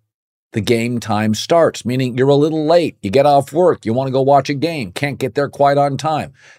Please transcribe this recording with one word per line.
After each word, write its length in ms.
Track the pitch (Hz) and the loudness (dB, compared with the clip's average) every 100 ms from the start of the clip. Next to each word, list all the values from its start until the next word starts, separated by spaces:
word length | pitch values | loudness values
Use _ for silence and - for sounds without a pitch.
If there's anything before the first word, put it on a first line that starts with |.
| _ _ _ _ _ | _ _ _ _ _
the 80 | 117 | -4
game 400 | 95 117 120 123 | 0 0 0 -4
time 320 | - 104 107 | -4 -2 0
starts, 540 | 107 - 170 156 - 117 | -2 0 0 0 -4 -6
meaning 320 | 127 131 117 | -4 -2 0
you're 100 | 135 | 2
a 60 | |
little 320 | 143 156 156 151 | 2 2 0 2
late, 320 | 175 147 - | 2 2 -4
you 80 | 196 | 0
get 160 | 135 | 2
off 260 | 143 143 139 | 4 4 2
work, 360 | 156 180 127 107 | 2 2 0 -2
you 80 | |
wanna 160 | 117 135 | -4 -2
go 100 | 131 | 0
watch 300 | 131 139 139 | 2 2 2
a 40 | |
game, 380 | 143 156 165 101 | -2 -4 -4 -8
can't 260 | - 143 117 | -6 -6 -4
get 160 | 127 | -6
there 140 | 123 139 | -4 -4
quite 300 | - 139 143 | 0 2 2
on 180 | 143 135 | 0 -2
time. 380 | 156 151 80 - - | -4 -4 -6 -12 -20